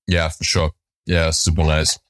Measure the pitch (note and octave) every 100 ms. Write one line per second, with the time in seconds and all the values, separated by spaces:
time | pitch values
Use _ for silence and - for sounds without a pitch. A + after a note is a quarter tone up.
0 | - F2 D#2+ - E2 F#2 D#2+ - _ _
1 | - F2 E2 E2 - E2 D#2 D#2 - -
2 | _